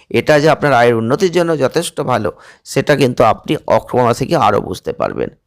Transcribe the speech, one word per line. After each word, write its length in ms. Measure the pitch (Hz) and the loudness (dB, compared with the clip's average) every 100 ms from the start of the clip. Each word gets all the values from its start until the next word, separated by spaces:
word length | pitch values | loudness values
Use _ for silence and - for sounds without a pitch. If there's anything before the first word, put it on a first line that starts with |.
| - | -6
এটা 300 | 117 120 151 | -4 2 2
যে 100 | 151 | 2
আপনার 220 | 127 143 | 2 2
আয়ের 220 | 123 120 | 4 4
উন্নতির 380 | 113 113 143 185 | 2 0 0 0
জন্য 260 | 175 165 156 | 0 0 0
যথেষ্ট 420 | 127 160 175 - | -2 -2 -6 -6
ভালো, 320 | 147 117 101 - - - | -4 -2 -4 -8 -18 -20
সেটা 320 | - 139 - 139 | -8 -4 0 0
কিন্তু 280 | 123 123 | 0 2
আপনি 320 | 110 95 - 151 - | 2 2 -4 -6 0
অক্টোবর 380 | 110 - 123 | 0 0 0
মাসে 220 | 120 120 135 | 0 0 -2
গিয়ে 120 | 165 | 0
আরও 220 | 104 98 | 2 0
বুঝতে 320 | - 92 - | -2 -10 -8
পারবেন, 360 | - 50 60 - - | -4 -4 -4 -8 -10